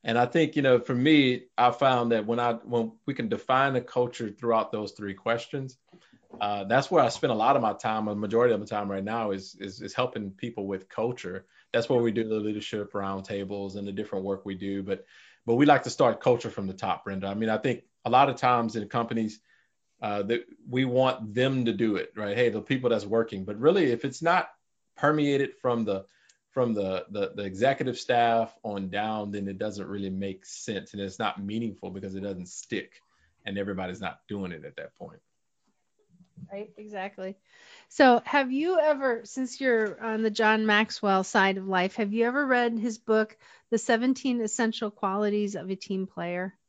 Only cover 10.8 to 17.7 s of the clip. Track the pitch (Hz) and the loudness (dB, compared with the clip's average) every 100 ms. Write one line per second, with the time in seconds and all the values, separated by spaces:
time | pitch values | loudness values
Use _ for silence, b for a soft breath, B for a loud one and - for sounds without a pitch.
10.8 | - - 117 131 92 92 _ b b 117 | -8 -4 -4 -4 -10 -12 _ b b -2
11.8 | 113 127 117 110 110 110 107 104 - 107 | 2 2 2 0 -2 -2 -2 -4 -6 -6
12.8 | 101 101 98 98 95 101 95 101 98 101 | -4 -6 -4 -6 -6 -6 -6 -6 -8 -8
13.8 | 101 98 104 98 95 95 101 95 98 98 | -8 -8 -6 -6 -4 -6 -6 -8 -6 -6
14.8 | 98 98 b b b b - 120 147 139 | -4 -6 b b b b 0 4 6 6
15.8 | 123 - 127 113 131 120 110 - 95 95 | 4 2 2 4 2 2 0 -6 -8 -6
16.8 | 101 85 - 98 98 101 110 110 135 | -4 -4 -4 -6 -4 -2 -2 0 -2